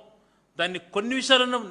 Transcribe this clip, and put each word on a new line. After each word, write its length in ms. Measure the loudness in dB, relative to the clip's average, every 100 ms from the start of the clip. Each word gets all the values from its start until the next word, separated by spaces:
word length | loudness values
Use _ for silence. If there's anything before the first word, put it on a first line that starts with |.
| -16 _ _ _ _ -6
దాన్ని 200 | -4 -4 -6
కొన్ని 200 | -6 -2
విషయాలను 440 | -4 2 4 4 -2 -6